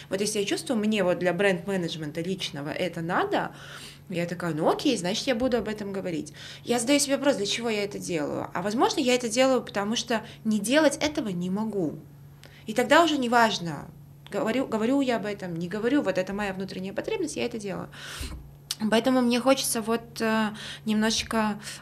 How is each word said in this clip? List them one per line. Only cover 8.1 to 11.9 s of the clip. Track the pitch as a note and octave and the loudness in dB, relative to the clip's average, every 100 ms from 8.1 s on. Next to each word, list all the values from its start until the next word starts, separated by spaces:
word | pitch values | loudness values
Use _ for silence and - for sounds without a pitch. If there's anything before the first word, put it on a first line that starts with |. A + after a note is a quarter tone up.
| E3+ C#3+ C3 - | -2 -2 -4 -4
А | E3+ | -4
возможно, | F#3+ A3 G4 G4 | -2 2 2 2
я | B3 B3 | 2 2
это | A#3+ | 2
делаю, | A3 C4 B3+ | 2 4 4
потому | - G#3 G3+ A3 | 0 -4 -2 -2
что | - A3+ - - | -2 -2 -4 -6
не | A3 G#3+ | 0 0
делать | G3 C#4+ D#4 C#4+ | 4 6 6 4
этого | D4+ D4+ A3+ | 0 0 -2
не | F3 F3+ | -2 -2
могу. | F#3+ A3 G3+ D#3 | -2 -2 -2 -2